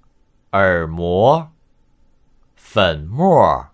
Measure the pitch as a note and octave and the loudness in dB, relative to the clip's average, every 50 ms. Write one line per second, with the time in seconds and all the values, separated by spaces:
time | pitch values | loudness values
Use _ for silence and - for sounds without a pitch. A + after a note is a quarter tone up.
0 | _ _ _ _ _ _ _ _ _ _ - G2 G2 F#2 F2+ E2+ E2 D#2+ D#2+ E2+ | _ _ _ _ _ _ _ _ _ _ -2 0 2 2 0 -2 -4 -6 -8 -6
1 | F2 F2 F2+ F#2+ A2 C3 D#3 E3 D#3 D#3 _ _ _ _ _ _ _ _ _ _ | -4 -2 0 2 2 2 2 0 -2 -10 _ _ _ _ _ _ _ _ _ _
2 | _ _ _ _ _ _ _ _ _ _ _ _ _ - - G#2+ F#2+ E2+ D#2 D2+ | _ _ _ _ _ _ _ _ _ _ _ _ _ -6 -2 0 0 0 -2 -4
3 | D2+ F2 A2+ D3 F3+ G3 E3 C3 G2 D#2+ C#2+ A#1 - - | -8 -10 -6 -2 0 2 4 4 4 2 0 -2 -6 -14